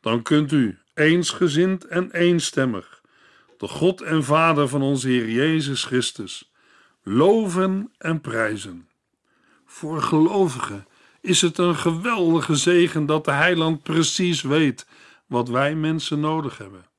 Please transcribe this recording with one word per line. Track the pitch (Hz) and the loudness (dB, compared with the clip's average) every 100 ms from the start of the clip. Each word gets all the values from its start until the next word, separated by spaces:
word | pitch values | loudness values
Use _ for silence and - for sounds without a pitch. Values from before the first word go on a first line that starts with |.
Dan | 110 117 | 0 -2
kunt | 113 151 147 | 2 0 2
u | 147 117 - _ | 0 0 -4 _
eensgezind | - 156 170 165 - 180 143 185 185 | 0 2 2 0 0 0 2 0 -2
en | - 170 180 | -4 -6 -4
eenstemmig | 170 175 175 - - 131 104 - - _ _ _ _ _ _ | 0 2 2 0 -2 -2 -4 -10 -20 _ _ _ _ _ _
de | 101 | -10
God | - 170 190 | -2 -2 -2
en | 160 160 | -2 -2
Vader | 131 151 165 147 139 | 2 2 4 2 0
van | 143 | 0
onze | 135 139 131 | -2 -2 0
Heer | 127 113 | 0 0
Jezus | 117 151 160 139 135 | 0 0 0 -2 -6
Christus | - 127 117 - 98 - - _ _ _ _ _ | -2 -2 -2 -8 -12 -14 -18 _ _ _ _ _
loven | - 107 175 226 208 175 190 190 214 _ | -4 2 4 4 2 0 0 -2 -6 _
en | 160 160 | -6 -6
prijzen. | - 113 110 107 95 87 85 _ _ _ _ _ _ _ _ | -4 -4 -4 -4 -10 -18 -20 _ _ _ _ _ _ _ _
Voor | - 156 160 | -14 -8 -4
gelovigen | - 160 165 196 180 127 - 101 - _ _ _ | 0 4 4 4 0 0 -8 -10 -16 _ _ _
is | - 180 | 0 2
het | 175 165 | 2 2
een | 175 151 | 0 2
geweldige | 175 165 220 226 170 165 - 147 | 0 -2 -2 0 2 2 2 2
zegen | 175 175 170 160 147 | 4 4 4 2 0
dat | 156 | 0
de | 156 | 0
heiland | 139 165 170 160 160 | 2 2 2 0 -2
precies | - 160 160 - 180 160 | -2 0 0 0 0 0
weet | 131 151 151 117 - - - _ _ | 0 2 2 0 -12 -20 -20 _ _
wat | 120 120 | -4 -2
wij | 123 143 | 0 0
mensen | 156 156 160 - 151 | -2 -2 -2 -4 -4
nodig | 151 160 143 - | -2 -2 -6 -10
hebben. | 98 95 _ | -18 -20 _